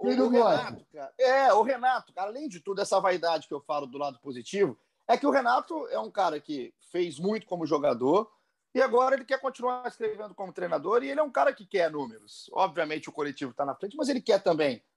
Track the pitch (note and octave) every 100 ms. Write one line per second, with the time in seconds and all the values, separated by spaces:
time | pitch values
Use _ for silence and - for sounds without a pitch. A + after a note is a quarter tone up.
0 | B3 B3+ B3 A#3+ G#3+ D#3+ - - - D3+
1 | C3+ - B3+ C4+ C4 G3+ A3+ B3 B3+ A#3+
2 | - F3 G3 B3 D4+ F3 G3 F#3+ G3 G3
3 | F#3+ F3+ E3+ D#3+ - C#3+ - D3 C#3 C#3
4 | C#3+ C3 C#3+ B2 A2+ G3 F3 A2+ _ _
5 | - A#3+ C#4+ C4+ A#3+ C4 - D#4+ C4 G#3
6 | A3 - F3+ D3+ - C#3+ A2+ _ _ F3
7 | F3 C#3 F#3+ A3 - F3 D3+ D#3 C#3+ A#2+
8 | B2+ F#3 A3+ _ _ _ _ B3+ C4 A#3+
9 | C4 C4+ B3+ C4+ C4+ - B3 B3 A#3+ -
10 | A3 G#3 G#3 F3+ F#3+ F3+ F3 D#3 E3 A#3+
11 | C4+ C#4 D4+ - - - F#3+ G3 E3 D3+
12 | B2+ A2+ G#2 - - - F#3 D#3 D#3 D#3
13 | D3+ - D3 C3+ C3 - C#3 C3 G3+ D4+
14 | C#4 C4+ - G3 F#3+ D#3+ D3 A#2 _